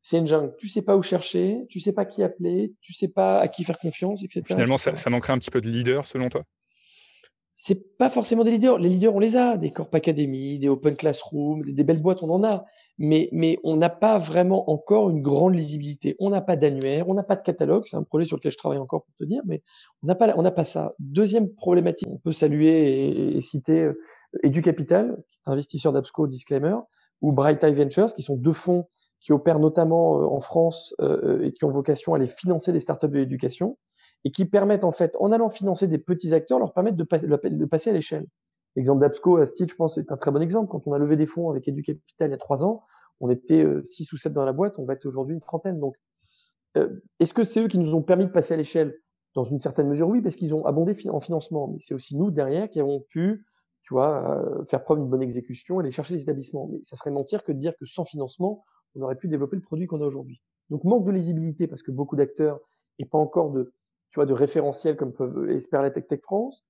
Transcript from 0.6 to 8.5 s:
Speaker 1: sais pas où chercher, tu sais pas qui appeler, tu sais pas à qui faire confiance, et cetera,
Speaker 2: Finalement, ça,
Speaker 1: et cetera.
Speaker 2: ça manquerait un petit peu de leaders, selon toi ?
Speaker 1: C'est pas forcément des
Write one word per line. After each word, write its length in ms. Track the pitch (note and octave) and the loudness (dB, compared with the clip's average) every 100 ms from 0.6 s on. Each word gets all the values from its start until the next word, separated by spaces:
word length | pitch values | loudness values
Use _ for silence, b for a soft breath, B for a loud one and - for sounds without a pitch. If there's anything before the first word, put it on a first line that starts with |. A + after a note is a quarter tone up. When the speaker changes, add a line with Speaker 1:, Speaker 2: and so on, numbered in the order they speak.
| G#3 | -6
Speaker 1:
sais 140 | G#3+ | -6
pas 140 | F#3+ G3 | 2 2
où 60 | |
chercher, 640 | F#3 F3+ - F3+ F#3 A3 B3 | 2 -2 -2 -2 -2 -2 -8
tu 120 | F#3 | -6
sais 120 | G#3 | -4
pas 120 | G3 | -2
qui 180 | G3 - | -4 -2
appeler, 540 | F#3 - E3+ F3+ G#3 - | -2 -2 -2 -2 -4 -8
tu 120 | _ | _
sais 160 | F3+ G3 | -6 -4
pas 320 | - F#3+ F#3+ | 0 2 4
à 80 | - | 2
qui 160 | - | -2
faire 160 | F3 E3 | -6 -4
confiance, 420 | E3+ - F#3 G3+ | -6 -4 -6 -6
et 60 | F#3+ | -8
cetera, 260 | - E3 | -10 -4
Speaker 2:
Finalement, 220 | F#3 A#2 C3+ | 0 2 2
ça, 140 | - | 0
Speaker 1:
et 20 | |
cetera. 100 | - | -2
Speaker 2:
ça 80 | - | -2
manquerait 220 | A#2+ - | -2 0
un 60 | C3 | -4
petit 120 | - | -2
peu 100 | B2+ | -4
de 80 | A2 | -2
leaders, 380 | A#2 A#2+ C3+ C#3 | -2 0 0 -2
selon 220 | C3+ B2+ | -6 -4
toi ? 160 | - - _ _ b b b b b b _ _ _ | -4 -8 _ _ b b b b b b _ _ _
Speaker 1:
C'est 400 | - F#3+ - _ | -2 -2 -2 _
pas 140 | B3+ | 0
forcément 340 | B3 G#3+ A3+ | 0 0 2
des 80 | A3+ | 4